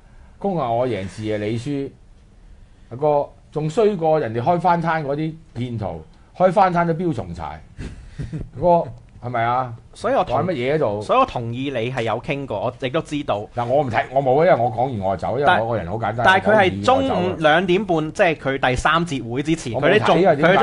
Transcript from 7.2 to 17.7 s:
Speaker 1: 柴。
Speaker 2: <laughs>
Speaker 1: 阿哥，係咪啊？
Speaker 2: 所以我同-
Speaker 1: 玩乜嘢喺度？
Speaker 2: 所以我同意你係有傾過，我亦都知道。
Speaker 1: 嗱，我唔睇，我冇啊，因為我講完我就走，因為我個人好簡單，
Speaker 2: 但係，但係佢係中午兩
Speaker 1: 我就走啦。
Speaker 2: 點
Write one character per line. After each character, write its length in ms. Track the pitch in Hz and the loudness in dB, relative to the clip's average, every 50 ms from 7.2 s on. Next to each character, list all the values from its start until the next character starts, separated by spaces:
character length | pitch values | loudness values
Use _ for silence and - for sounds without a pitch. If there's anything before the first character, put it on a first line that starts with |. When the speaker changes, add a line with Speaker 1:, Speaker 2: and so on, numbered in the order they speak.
| 90 87 85 | -6 -8 -10
Speaker 1:
柴。 260 | 80 80 73 76 80 - - - - - - - - - - - - | -10 -10 -10 -12 -14 -16 -20 -16 -14 -14 -14 -14 -16 -18 -18 -12 -12
Speaker 2:
<laughs> 380 | - - - 147 - - - | -10 -10 -8 -10 -12 -12 -10
Speaker 1:
阿 40 | 120 | -2
哥， 240 | 151 180 175 170 160 131 117 - - - - - - | 2 2 4 2 2 -2 -10 -16 -20 -20 -20 -14 -12
係 60 | 120 | -6
咪 120 | 123 117 113 | -4 -2 0
啊？ 280 | 117 120 127 131 123 117 117 - - - | 0 0 -2 -2 -4 -8 -14 -18 -20 -16
Speaker 2:
所 160 | - - 214 | -6 -4 0
以 40 | 269 | 0
我 100 | 233 180 | 0 0
同- 100 | - 120 | 0 0
Speaker 1:
玩 100 | 135 156 | -2 0
乜 60 | 185 180 | -2 -2
嘢 220 | 123 120 131 151 | -2 -2 0 0
喺 40 | 160 | 0
度？ 200 | 143 113 101 104 104 | 0 0 -2 -4 -2
Speaker 2:
所 120 | - 208 | 0 2
以 40 | 254 | 2
我 40 | 262 | 2
同 300 | - - 135 117 117 117 | 2 0 -6 -6 -6 -6
意 160 | 123 135 143 | -6 -6 -4
你 220 | 135 120 113 127 127 | -4 -4 -4 -2 -2
係 100 | 120 117 | -2 -2
有 180 | 113 107 120 | -2 -2 -4
傾 240 | - - 147 139 139 | -2 -4 -4 -4 -4
過， 120 | - 113 98 | -6 -6 -4
我 160 | 101 120 123 - | -4 -4 -4 -4
亦 80 | - 127 | -6 -4
都 100 | 131 160 160 | -2 -4 -4
知 200 | - 151 143 143 | -4 -6 -6 -2
道。 240 | - 107 104 107 - - | -2 -2 -4 -4 -6 -6
Speaker 1:
嗱， 100 | 123 120 | -4 -2
我 160 | 117 127 147 151 | 2 2 2 2
唔 40 | 127 | 2
睇， 120 | 104 120 143 - | 0 0 -2 0
我 100 | 127 135 | 0 0
冇 200 | 139 127 127 147 165 | 2 4 4 4 6
啊， 40 | |
因 60 | 185 160 | 6 6
為 120 | 123 117 | 4 4
我 80 | 123 120 | 0 0
講 40 | 113 123 143 | 0 -2 -2
完 80 | 127 104 | -2 -2
我 180 | 92 95 98 | -2 -2 -2
就 40 | 87 - 85 | -2 -2 -4
走， 100 | 107 131 | -2 0
因 60 | 147 | 2
為 140 | 180 185 135 | 2 2 2
我 80 | 113 113 | 2 0
個 80 | 120 | -2
人 100 | 107 82 85 | -4 -4 -4
好 60 | 101 | -6
簡 40 | 113 113 101 110 | -4 -4 -4 -2
單， 0 | |
Speaker 2:
但 100 | 120 117 | 0 2
係， 0 | |
但 140 | 185 190 190 | 4 4 4
係 20 | - | 4
佢 140 | 202 214 214 196 185 190 202 | 4 4 4 4 2 0 0
係 40 | 202 | 2
中 140 | 226 254 269 | 2 2 4
午 100 | 269 269 | 2 0
兩 120 | - 180 180 | 0 0 -2
Speaker 1:
我 80 | 185 | -2
就 60 | 190 | -2
走 120 | 156 160 151 | 0 2 4
啦。 120 | 151 170 | 4 4
Speaker 2:
點 240 | 190 175 | 4 2